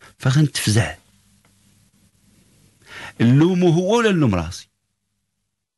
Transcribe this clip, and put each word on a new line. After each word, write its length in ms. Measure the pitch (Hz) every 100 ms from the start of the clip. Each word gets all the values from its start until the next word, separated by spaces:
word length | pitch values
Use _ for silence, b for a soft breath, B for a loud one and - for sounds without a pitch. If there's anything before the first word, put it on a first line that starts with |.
| B _
فغنتفزع. 760 | 135 139 143 - 113 107 80 - _ _ _ _ _ _ _ _ _ _ _ _ _ _ _ _ _ _ B B B -
نلومو 480 | 117 135 170 180 175
هو 280 | 165 185 240
ولا 140 | 220
نلوم 240 | 175 127 92
راسي؟ 340 | 82 - - _ _ _ _ _ _ _ _ _ _